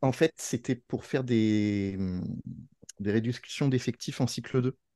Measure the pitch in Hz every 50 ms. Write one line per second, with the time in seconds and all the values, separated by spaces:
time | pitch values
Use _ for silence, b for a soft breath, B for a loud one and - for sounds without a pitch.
0 | 143 131 123 - 160 160 - - - - - - - - 123 120 - - 127 -
1 | - - - 135 131 123 120 110 110 107 107 107 104 104 101 101 98 98 95 95
2 | 98 92 90 90 - - 95 - - - - - - - _ _ - - - -
3 | 98 104 101 113 110 123 123 - - - - - 147 139 131 123 - 131 - -
4 | - - - - 131 120 - - - - - 131 123 131 - - _ _ _